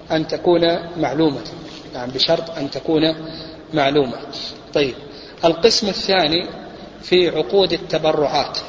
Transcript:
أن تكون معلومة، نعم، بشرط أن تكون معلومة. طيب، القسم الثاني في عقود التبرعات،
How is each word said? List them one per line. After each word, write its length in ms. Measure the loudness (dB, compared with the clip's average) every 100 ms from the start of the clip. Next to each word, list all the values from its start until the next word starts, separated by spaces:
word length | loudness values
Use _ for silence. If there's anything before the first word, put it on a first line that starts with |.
| -2
أن 180 | -2 -2
تكون 320 | 0 4 4 4 2 -2 -2
معلومة، 440 | 0 2 2 0 -8 -14 -16 -16 -12
نعم، 160 | -10 -6
بشرط 400 | 0 2 2 0
أن 200 | -6 -6
تكون 320 | -6 0 2 2 0 -8 -12 -14 -16 -4
معلومة. 420 | 0 2 2 0 -4 -10 -12 -12 -14 -4
طيب، 200 | 0 0 -2 -14 -18 -18 0
القسم 440 | 2 4 4 4 0
الثاني 580 | -2 0 2 4 0 -2 -10 -14 -16 -18 -10
في 260 | 2 4 4
عقود 440 | 2 2 4 4
التبرعات، 880 | 0 -2 0 2 2 2 0 -2 -6